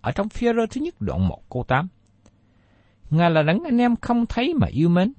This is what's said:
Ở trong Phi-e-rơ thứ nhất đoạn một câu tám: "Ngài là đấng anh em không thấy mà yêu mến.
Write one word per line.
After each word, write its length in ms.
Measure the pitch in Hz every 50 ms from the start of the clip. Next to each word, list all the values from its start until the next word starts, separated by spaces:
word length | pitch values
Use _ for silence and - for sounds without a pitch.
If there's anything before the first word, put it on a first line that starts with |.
Ở 120 | _ 208 -
trong 160 | - 202 220
Phi-e-rơ 380 | - - 233 240 233 233 226 220
thứ 100 | - 262
nhất 200 | 285 339 - _
đoạn 280 | - 92 64 80 95 92
một 140 | - - - -
câu 140 | - 123 123 -
tám: 200 | 131 131 160 185 _ _ _ _ _ _ _ - _ _ _ _ _ _ _ _ _ _ _ _ _ _ _ -
"Ngài 200 | 151 160 170 170
là 120 | 165 156 156
đấng 220 | 151 165 214 339
anh 140 | 330 247 240
em 180 | 240 240 240
không 300 | 226 - - 240 240 233
thấy 280 | - - - 240 294 349
mà 120 | 294 -
yêu 220 | 78 - 110 156 170
mến. 240 | 170 175 185 226 277